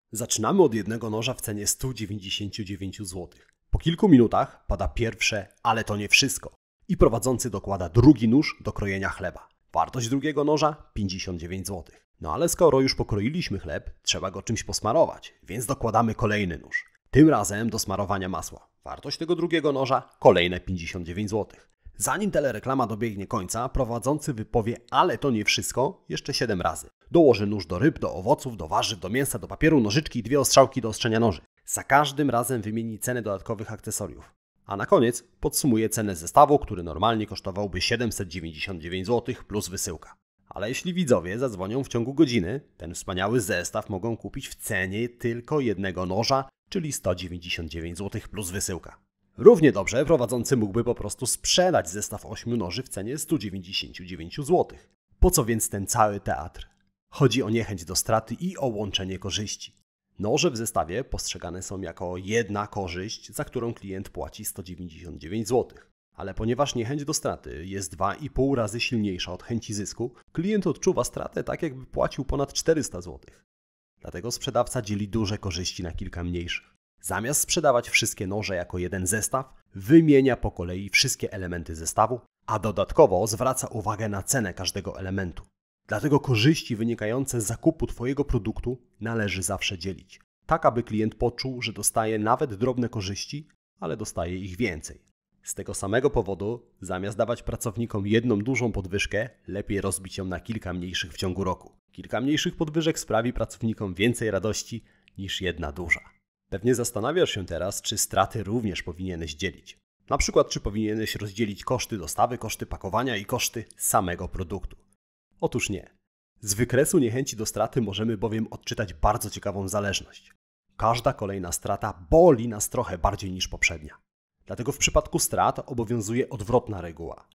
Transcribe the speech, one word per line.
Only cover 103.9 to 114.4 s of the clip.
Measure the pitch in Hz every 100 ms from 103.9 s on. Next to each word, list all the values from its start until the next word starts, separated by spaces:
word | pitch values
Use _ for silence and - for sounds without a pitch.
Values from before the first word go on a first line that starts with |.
więcej | 90 113 117 110
radości | 95 107 104 - 117 - _ _ -
niż | 95 -
jedna | 92 82 76
duża. | 73 82 - - _ _ _ _
Pewnie | 98 117
zastanawiasz | 123 113 104 120 175 151
się | 104 87
teraz, | 80 92 -
czy | - 110
straty | - 95 98 110
również | 98 120 107 87
powinieneś | - 85 92 82 80
dzielić. | 73 92 - - - _ _ -
Na | 127
przykład, | - 156 143
czy | -
powinieneś | 113 101 107 110 107 104
rozdzielić | 101 98 107 98
koszty | - 127 - 107
dostawy, | 80 - 123 123
koszty | 107 - -
pakowania | - 95 107 131 104
i |
koszty | 101 120 - 117 104 -
samego | - 120 90 87 90
produktu. | 85